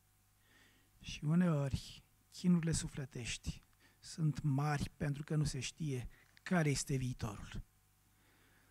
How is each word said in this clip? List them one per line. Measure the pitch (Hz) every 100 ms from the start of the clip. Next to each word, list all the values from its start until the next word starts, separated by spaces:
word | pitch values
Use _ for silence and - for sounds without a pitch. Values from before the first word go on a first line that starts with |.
| _ _ _ _ _ - - _ _ _
Și | - -
uneori, | 147 170 180 151 139 - - - - _ _
chinurile | - 180 175 160
sufletești | 151 165 - 131 127 113 - - - - _ - _
sunt | - - 156 -
mari | 156 135 151 143 - -
pentru | 147 139
că | 151 156
nu |
se | 147 135
știe | 120 - 156 127 113 - - -
care | - 180 151
este | 131 - 135
viitorul. | 127 - 113 101 - - - _ _ _ _ _ _ _ _ _ _